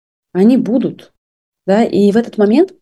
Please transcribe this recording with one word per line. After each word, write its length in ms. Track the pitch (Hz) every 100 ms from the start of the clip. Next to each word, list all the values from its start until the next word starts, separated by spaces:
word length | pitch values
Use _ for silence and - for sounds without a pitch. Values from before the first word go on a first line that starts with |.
| _ _ _
они 240 | 175 208 254
будут, 560 | - 247 185 - - _ _ _ _ _ -
да, 160 | 202
и 280 | 226 - 202
в 60 | 202
этот 200 | 233 -
момент 360 | 208 240 370 -